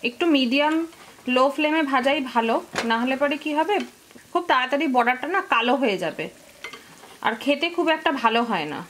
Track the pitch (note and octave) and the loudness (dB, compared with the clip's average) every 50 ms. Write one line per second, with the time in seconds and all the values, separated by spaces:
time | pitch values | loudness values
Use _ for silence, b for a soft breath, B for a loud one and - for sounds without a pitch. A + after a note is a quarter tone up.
0 | - B3 A#3+ - F4 E4+ D#4 C#4 C4 A#3+ A#3+ C#4+ D4 D4+ D#4 D#4+ E4 D#4+ - B | -4 -6 -4 0 2 2 4 4 2 2 2 2 2 2 2 0 -2 -4 -10 B
1 | B B B B B - B3 B3+ C4 C#4+ C#4 D4+ D4+ D4+ D4+ D#4+ D#4 C#4 C4+ B3+ | B B B B B -2 2 4 4 2 2 2 0 2 2 2 0 2 0 2
2 | A#3+ C4+ C#4 D#4 C4+ B3+ - A#3+ A3+ A3+ A#3 D#4+ F4+ - - - - A3+ A3+ A3+ | 2 2 0 0 -2 -2 0 0 0 2 0 0 -2 -4 -8 -6 -2 0 0 0
3 | A#3+ B3+ C4 C4 C#4+ C#4+ D4 C#4+ D4 D4+ D4+ D4 D#4+ E4+ G#4 - B3 - - - | 0 -2 0 0 0 -2 -2 -4 -4 -4 -2 -2 0 0 0 -2 -2 -6 -12 -20
4 | - - - - - - - F4 F4 - D4+ C4 B3+ B3+ C4+ C#4+ D#4+ D#4 B3+ B3 | -20 -20 -20 -20 -20 -4 -4 -4 0 0 0 0 0 0 -2 -2 0 2 2 2
5 | A#3 A#3 B3+ B3 - D4 F4+ G4 F#4+ - C#4 A#3 A3+ B3 B3+ C#4 C#4 A#3+ G3 F3+ | 2 2 0 -2 -2 -2 -2 -2 0 0 0 0 2 2 0 2 2 0 0 -2
6 | F3 D#3+ - - D#3 - - - - - - - - B B B B B B B | -4 -6 -6 -6 -8 -10 -10 -16 -20 -20 -20 -18 -16 B B B B B B B
7 | B B B B B - A3+ A3+ - C4 C#4+ C#4+ D#4+ E4+ E4+ F4 F4 D#4+ D#4 D#4 | B B B B B -4 -4 -2 0 0 0 0 0 -4 -2 0 2 2 0 2
8 | - - C#4+ C4 A3+ A#3 A3 A#3 A#3 G#3+ G#3+ F3+ D3+ D3+ D3 C3+ F3 - | 0 -2 -2 2 0 2 2 2 0 0 -2 -4 -2 -4 -6 -8 -10 -12